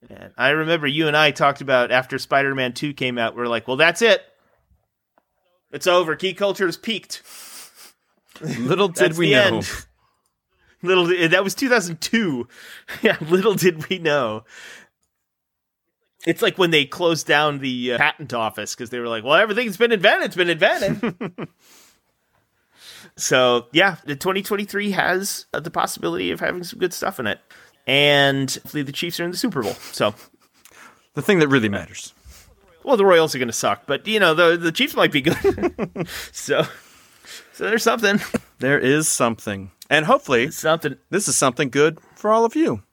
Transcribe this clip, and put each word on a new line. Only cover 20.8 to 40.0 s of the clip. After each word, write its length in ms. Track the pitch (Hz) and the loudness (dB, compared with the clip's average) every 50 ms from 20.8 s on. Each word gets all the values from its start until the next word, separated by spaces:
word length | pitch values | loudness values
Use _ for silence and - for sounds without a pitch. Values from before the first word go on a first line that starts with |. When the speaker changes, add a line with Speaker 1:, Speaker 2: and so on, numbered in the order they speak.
| 240 190 - - - 226 185 _ 240 180 180 - 170 - _ | -2 -2 -4 -2 -4 -6 -6 _ -12 -12 -10 -12 -16 -16 _
Speaker 2:
<laughs> 60 | _ _ _ - - _ _ _ _ _ _ _ _ _ _ _ _ _ _ _ _ _ _ _ _ - - - - - 185 _ | _ _ _ -20 -20 _ _ _ _ _ _ _ _ _ _ _ _ _ _ _ _ _ _ _ _ -20 -20 -20 -20 -20 -20 _
Speaker 1:
So, 500 | - - - 151 131 127 123 123 120 117 _ - | -8 -4 2 4 4 6 6 4 2 0 _ 2
yeah, 240 | 156 190 202 175 - - | 2 2 2 2 -2 -8
the 120 | - 143 | -10 -8
twenty 260 | 139 - 180 190 196 196 | -4 -2 -2 -2 -2 -2
twenty-three 480 | - 214 202 208 202 - 202 202 208 196 | -4 -4 -4 -4 -4 -4 -4 -4 -2 0
has, 540 | 180 143 - 175 185 196 202 - - - _ - | 0 0 0 0 0 -2 -4 -8 -10 -12 _ -8
uh, 60 | - | -8
the 100 | 147 165 | -8 -6
possibility 640 | - 175 160 - - - - 170 170 175 185 175 170 | -4 -4 -4 -4 -4 -6 -6 -4 -4 -4 -4 -4 -4
of 80 | 170 | -4
having 240 | - - - 180 175 | -4 -6 -6 -6 -8
some 160 | 170 - - | -12 -8 -6
good 120 | 180 175 175 | -6 -6 -4
stuff 280 | - - - 190 - | -4 -8 -8 -6 -6
in 60 | 127 107 | -6 -6
it. 100 | 95 - _ _ - - - _ _ _ _ | -6 -8 _ _ -20 -20 -20 _ _ _ _
And 640 | - 131 139 143 147 143 143 139 139 139 139 135 131 | 0 2 4 4 6 6 6 4 4 2 0 -2 -4
hopefully 320 | - - - - - 151 143 | -6 -8 -10 -10 -8 -8 -8
the 80 | 139 139 | -6 -8
Chiefs 280 | - - 175 170 - | -8 -8 -6 -6 -6
are 40 | 175 | -6
in 60 | 175 | -6
the 60 | 180 | -6
Super 260 | 190 - 247 190 143 113 | -4 -6 -4 -4 -2 -4
Bowl. 120 | 98 98 - - - - | -4 -4 -6 -12 -14 -6
So 220 | - 113 104 104 - - _ _ _ _ _ _ _ _ - _ - - - _ _ _ _ _ | -2 -2 -2 -2 -6 -20 _ _ _ _ _ _ _ _ -20 _ -20 -20 -20 _ _ _ _ _
Speaker 2:
the 80 | - 139 | -8 0
thing 160 | - 208 180 | 2 4 4
that 80 | 156 143 | 4 4
really 200 | 135 135 110 107 | 4 2 2 2
matters. 440 | 101 95 85 - - - - - _ _ _ - - - - _ _ _ _ _ _ _ _ | -2 -4 -8 -10 -16 -18 -18 -18 _ _ _ -20 -20 -20 -20 _ _ _ _ _ _ _ _
Speaker 1:
Well, 140 | - 285 | 0 2
the 80 | 214 196 | 4 6
Royals 280 | 196 180 165 160 156 143 | 6 8 6 6 4 0
are 40 | 135 | -2
gonna 140 | 127 120 113 | -4 -4 -4
suck, 340 | - - 117 101 - _ | -2 0 -2 -2 -2 _
but, 200 | - 143 139 - - | -6 -6 -4 -2 -2
you 100 | 220 220 | 0 2
know, 160 | 196 170 160 | 4 4 4
the, 220 | 156 175 165 165 | 6 4 4 4
the 160 | 175 170 165 160 | 2 0 -2 0
Chiefs 240 | - 262 302 - | 0 -2 -2 0
might 160 | 247 190 156 151 | 2 0 2 2
be 80 | 147 | 2
good. 880 | 131 156 - - - 392 - - 202 - - - 220 180 _ - 170 - - - | 0 0 -2 2 0 0 0 0 -2 -4 -4 -4 -8 -8 _ -10 -10 -10 -10 -14
<laughs> 140 | - - _ | -14 -14 _
So, 320 | - - - 143 131 156 - - - - - - - _ _ _ _ _ - - - - _ _ | -14 -4 -2 0 0 0 -2 -6 -18 -20 -20 -20 -20 _ _ _ _ _ -20 -20 -20 -20 _ _
so 120 | - - 190 | -8 -4 -2
there's 140 | 220 233 - | -2 0 0
something. 360 | 233 233 233 - 202 202 208 - - - - - _ _ _ | 0 -2 0 -2 0 0 -2 -4 -4 -10 -10 -10 _ _ _
Speaker 2:
There 200 | 127 127 143 147 | -4 -2 0 0
is 260 | - 127 139 151 156 | 2 2 0 0 0
something. 640 | 151 - - 135 117 113 110 - - 104 98 95 95 _ _ - _ | -2 -2 0 0 -2 -2 -4 -8 -10 -10 -10 -10 -16 _ _ -6 _
And 180 | - 147 | 0 0